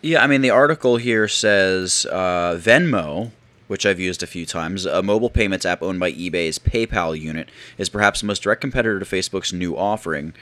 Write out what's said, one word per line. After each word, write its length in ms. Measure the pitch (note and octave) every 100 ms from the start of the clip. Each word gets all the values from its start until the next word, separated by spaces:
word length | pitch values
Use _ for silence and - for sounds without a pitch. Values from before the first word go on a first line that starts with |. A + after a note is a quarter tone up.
Yeah, 220 | D#3 D#3+
I 20 | C3+
mean, 140 | C#3
the 100 | C3
article 460 | A#2 D3 D#3+ B2+ A#2+
here 320 | A#2+ A2+ G#2+
says, 800 | - G#2+ G2+ F#2+ F#2 F#2 - -
uh, 440 | F#2 F#2 F2+ F2 E2+
Venmo, 760 | E2+ C3 F3 G#2+ D#2 D#2 A#2 - _ _ -
which 180 | G2+
I've 160 | G2+ F2+
used 220 | F#2 F2+
a 40 | F2
few 200 | F2 D#2+
times, 400 | E2+ E2 F#2+ F#2
a 160 | D#2+
mobile 260 | F#2+ A2 A#2
payments 380 | - G#2 F#2 F2+
app 160 | F2
owned 180 | F2 F#2
by 100 | F2+
eBay's 480 | D#2 F2 F2 E2 D#2+
PayPal 600 | - A2+ A2+ A2 E2 D#2
unit, 300 | D#2 D#2+ C#2+ - - -
is 140 | G2
perhaps 300 | G#2 G#2 -
the 60 | G#2
most 160 | G2
direct 200 | G2+ G#2+
competitor 360 | C#3 B2+ A2+ G2
to 60 |
Facebook's 480 | F#2+ F#2 - F#2+ -
new 240 | F2+ F2 C#2
offering. 560 | G2+ G#2+ E2+ D2+ D#2 -